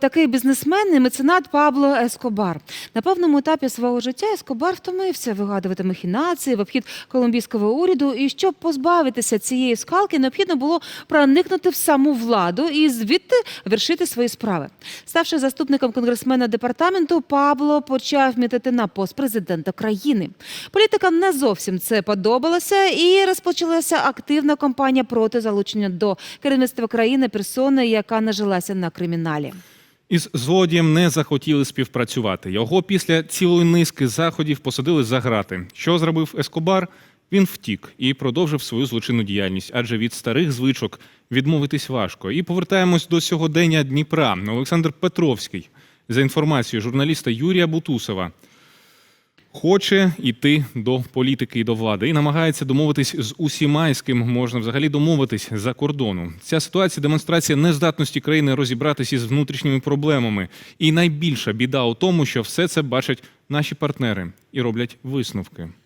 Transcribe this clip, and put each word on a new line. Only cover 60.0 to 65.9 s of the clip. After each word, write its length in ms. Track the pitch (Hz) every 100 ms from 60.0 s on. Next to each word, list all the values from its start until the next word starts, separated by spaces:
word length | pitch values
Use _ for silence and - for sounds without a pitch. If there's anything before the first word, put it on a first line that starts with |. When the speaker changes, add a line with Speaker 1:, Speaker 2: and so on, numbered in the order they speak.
| 151 143 117 104 87 - - -
Speaker 2:
І 140 | 156
найбільша 600 | 160 175 147 165 127 -
біда 300 | 110 123 135
у 120 | 120
тому, 320 | 117 185 170 139
що 160 | 127
все 260 | 107 - 175
це 140 | 160
бачать 400 | 143 127 - 127 - _ -
наші 260 | 143 151
партнери 580 | 147 147 - 120 98 87 - _
і 100 | 135
роблять 340 | 120 113 120 -
висновки. 640 | 131 135 120 101 87 - 85 - _